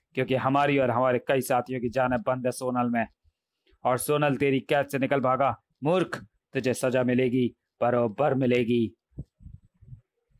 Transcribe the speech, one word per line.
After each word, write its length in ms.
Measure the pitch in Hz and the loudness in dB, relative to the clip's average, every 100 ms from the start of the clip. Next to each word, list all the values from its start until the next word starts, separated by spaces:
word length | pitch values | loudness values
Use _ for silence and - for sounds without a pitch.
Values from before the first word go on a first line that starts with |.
| _ | _
क्योंकि 200 | - 123 | -4 -2
हमारी 440 | 127 131 139 143 139 | 0 0 2 2 2
और 120 | 127 | 2
हमारे 280 | 117 131 123 | 2 2 0
कई 220 | - 135 | 0 -2
साथियों 400 | 123 127 123 127 | 0 -2 -2 -6
की 80 | 117 | -4
जानें 320 | 131 127 123 | 0 0 0
बंद 240 | 110 127 123 | -2 -2 -4
है 60 | |
सोनल 380 | - 127 123 120 | -4 -4 -2 0
में। 160 | 117 107 _ _ _ _ _ _ _ | -2 -4 _ _ _ _ _ _ _
और 140 | 120 123 | -2 0
सोनल 380 | - 147 147 127 | 0 0 0 0
तेरी 240 | 139 135 | 0 0
कैद 260 | - 143 139 | 0 0 0
से 120 | 139 | -2
निकल 220 | 127 139 | 0 0
भागा, 360 | 127 131 135 113 _ _ | 2 2 0 -2 _ _
मूर्ख, 320 | 139 185 165 - - _ _ | 0 0 0 -6 -12 _ _
तुझे 220 | 135 123 | -4 -2
सजा 300 | 117 131 127 | 0 0 2
मिलेगी, 440 | 123 123 127 127 120 - _ - | 2 2 2 0 -2 -4 _ -2
बरोबर 540 | 120 120 117 101 147 | 0 2 0 0 0
मिलेगी।" 640 | 131 127 123 113 120 107 - _ - - _ - - _ _ - - _ _ _ | 2 2 2 2 0 0 -6 _ -18 -18 _ -20 -20 _ _ -20 -20 _ _ _